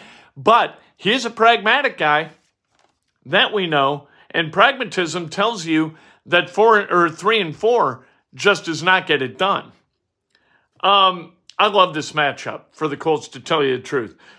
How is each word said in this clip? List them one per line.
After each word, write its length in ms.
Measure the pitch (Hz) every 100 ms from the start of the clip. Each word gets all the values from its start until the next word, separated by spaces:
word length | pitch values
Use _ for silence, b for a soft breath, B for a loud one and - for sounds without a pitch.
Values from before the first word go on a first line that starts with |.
| B B B -
but 420 | 131 226 196 - b b
he's 280 | 185 254 233
a 40 |
pragmatic 680 | 233 226 233 202 254 269 -
guy, 340 | 160 147 160 - _ _ _ _ _ _ _ _ -
that 280 | 180 254
we 140 | 208 180
know, 420 | 151 139 143 - b b
and 220 | 165 165
pragmatism 800 | 160 233 262 220 185 170 175 170
tells 360 | - 214 220 165
you 300 | 156 160 160 b b -
that 240 | 170 170
four 360 | - 220 214 196
or 180 | 175 170
three 300 | 156 190 220
and 160 | 170 139
four 500 | 214 240 151 120 b b b
just 320 | 131 196 185 -
does 180 | 156
not 240 | 170 185 185
get 140 | 147
it 160 | 127 110
done. 340 | 190 190 - _ _ _ _ _ _ _ _ _ _ _
Um, 520 | 190 202 190 180 165 _ _ -
I 100 | 208
love 260 | 202 180
this 180 | 156 -
matchup 520 | 151 143 123 127 107 _
for 180 | - 156
the 80 | 139
Colts, 320 | 160 151 -
to 100 | 131
tell 240 | - 160
you 140 | 139 127
the 60 |
truth. 340 | 127 143 107 - b